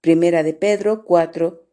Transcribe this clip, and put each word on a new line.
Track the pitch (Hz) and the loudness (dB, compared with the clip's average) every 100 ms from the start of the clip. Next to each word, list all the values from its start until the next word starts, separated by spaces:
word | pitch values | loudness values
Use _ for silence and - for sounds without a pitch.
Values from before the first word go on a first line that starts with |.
Primera | 165 165 170 170 | 2 2 2 0
de | 156 | -2
Pedro | 156 202 208 202 214 - | -2 -2 -2 -2 -4 0
cuatro | 175 160 165 165 170 _ | 0 0 -4 -6 -6 _